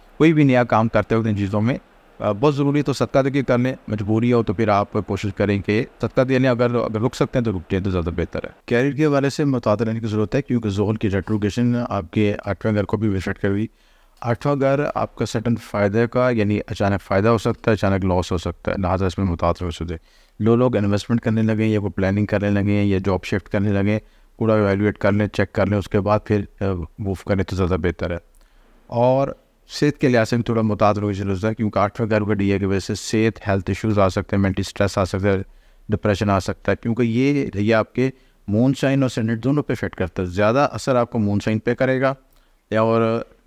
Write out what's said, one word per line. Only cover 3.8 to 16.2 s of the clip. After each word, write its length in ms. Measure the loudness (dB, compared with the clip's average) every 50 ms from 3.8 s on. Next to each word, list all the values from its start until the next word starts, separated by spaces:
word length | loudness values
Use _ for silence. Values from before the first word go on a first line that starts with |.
| -8 -6
मजबूरी 400 | -6 -4 -2 0 0 2 2 2
हो 120 | 2 2 2
तो 120 | 0 0
फिर 160 | 0 2 2
आप 260 | 2 2 0 0 -2
कोशिश 360 | -4 -4 -2 -4 -4 -4 -6 -2
करें 280 | 0 0 0 0 0
कि 260 | 0 0 0 0 0 -4 -6 -6 -6
सदका 220 | -2 0 0 2
देने 240 | 2 2 2 4 2
अगर, 280 | 2 2 2 2 2
अगर 240 | 0 -2 -2 -2 -2
रुक 140 | -2 -2 0
सकते 240 | 0 -2 0 0 -2
हैं 60 | -2
तो 60 | 0
रुक 120 | -2 -4 -4 -2 -2
जाए 80 | -2
तो 100 | 0 0
ज़्यादा 200 | -2 0 -2 -2
बेहतर 300 | -2 -4 -4 -4 -4 -8 -10
है। 100 | -10 -16 _ _ -2
कैरियर 260 | 0 2 2 0 0
के 100 | 2 0
हवाले 260 | 2 2 2 0 0
से 140 | -2 0 0
मुतात 380 | 0 0 0 2 0 2 2 0
रहने 180 | -2 -2 -4
की 60 | -4
ज़रूरत 280 | -2 0 0 0 0 0
है, 80 | -4 -2
क्योंकि 260 | 0 -2 -2 0 -2
ज़ोहल 280 | 0 0 0 0 0
की 120 | 0 0 0
रेट्रोग्रेशन 680 | 0 -2 -2 -2 -2 0 0 -2 0 0 0 2 0
आपके 580 | 0 -2 -4 -4 -6 -6 -2 0 2 2 2 0 -2 -4
आठवें 280 | -6 -8 -4 -2 -2 0
घर 100 | 0 0
को 120 | -2 -2
भी 120 | -2 0 0
विजिट 300 | -2 -2 -4 -4 -6 -4
कर 100 | -2 -2
हुई। 200 | 0 0 -2 -4 -8 _ _ _ _ _ _ _ _ _ -4
आठवां 360 | -4 -4 -2 0 -2 0 0
घर 340 | 2 0 2 0 -2 -2 -2
आपका 300 | -4 -4 -6 -4 -6 -6
सडन 300 | -4 -4 -4 0 0 -2
फ़ायदे 500 | -2 -4 -8 -2 0 0 2 2 2 0
का, 240 | 2 2 0